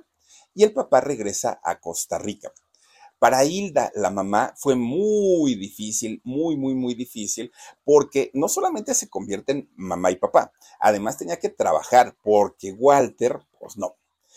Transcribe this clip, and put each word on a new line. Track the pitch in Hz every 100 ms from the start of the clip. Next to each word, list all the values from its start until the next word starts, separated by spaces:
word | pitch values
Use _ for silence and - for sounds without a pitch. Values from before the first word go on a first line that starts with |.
| - _ _ - _
y | 185
el | 214
papá | - - 131
regresa | 127 123 101 98 120 -
a | 87 90
Costa | 87 85 - 87
Rica. | 104 101 - - _ _ _ _ - _
Para | 117 131
Hilda, | 147 185 196 139 113
la | 104 92
mamá, | 98 98 104 131 -
fue | 143
muy | 127 117 156 214 214 196 175 143
difícil, | 107 98 - 107 - 110 -
muy, | 120 135 165 147
muy, | 135
muy | 131 123
difícil, | 117 123 113 101 - - _ - _
porque | - 147 139 139 -
no | 135 170
solamente | 381 370 311 -
se | 254 -
convierte | 95 101 98 -
en | 139 - -
mamá | 92 87 92
y | 92
papá, | - 165 - _ - -
además | - 107 107 -
tenía | 170 170
que | 202
trabajar, | - 101 78 - 123 127 -
porque | 104 104 98 - 95
Walter, | 98 135 143 120 - 123 - _ _
pues | - 101
no, | 90 - _ _ _